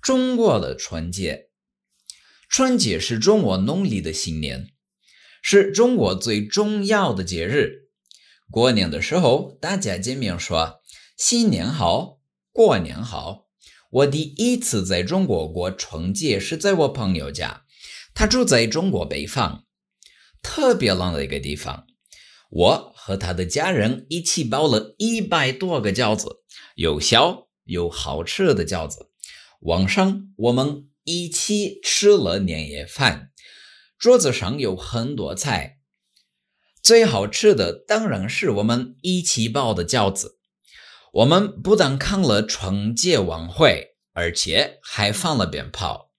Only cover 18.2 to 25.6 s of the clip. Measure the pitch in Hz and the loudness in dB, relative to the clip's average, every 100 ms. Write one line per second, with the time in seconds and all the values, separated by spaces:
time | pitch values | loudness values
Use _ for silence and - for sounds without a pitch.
18.2 | 208 254 247 123 113 151 190 113 76 71 | 2 2 4 4 2 0 0 -2 -4 -6
19.2 | 76 - 98 - _ _ _ _ - _ | -6 -4 -4 -4 _ _ _ _ -20 _
20.2 | _ _ - - 269 208 110 92 90 78 | _ _ -10 0 2 4 2 0 -2 -4
21.2 | 67 69 69 73 - 65 _ _ _ - | -4 -6 -6 -8 -8 -12 _ _ _ -20
22.2 | - _ _ 85 90 147 - - - 95 | -20 _ _ 2 4 4 -2 -20 -8 -6
23.2 | 95 90 90 143 175 165 104 127 - 170 | -4 -4 -4 -2 -2 0 0 -2 -6 -6
24.2 | 170 - 127 131 156 110 - _ 220 226 | -4 -2 -2 0 2 2 -2 _ -4 -2
25.2 | 190 165 131 131 | -2 0 0 -2